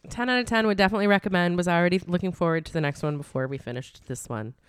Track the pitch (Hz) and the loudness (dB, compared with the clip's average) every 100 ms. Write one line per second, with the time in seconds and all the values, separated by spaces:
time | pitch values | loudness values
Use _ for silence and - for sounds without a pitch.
0 | 175 - 247 247 233 226 220 196 190 214 | -12 -4 0 0 2 2 2 4 2 4
1 | 202 196 196 180 175 175 175 170 175 185 | 4 2 2 2 2 2 2 2 4 2
2 | - 175 185 175 170 165 156 165 147 - | 0 -2 -2 0 0 0 -2 -2 -2 -2
3 | 151 147 143 131 131 135 - 120 - - | -4 -4 -6 -4 -4 -6 -8 -10 -10 -16
4 | - 123 - 113 110 - | -12 -10 -8 -8 -8 -12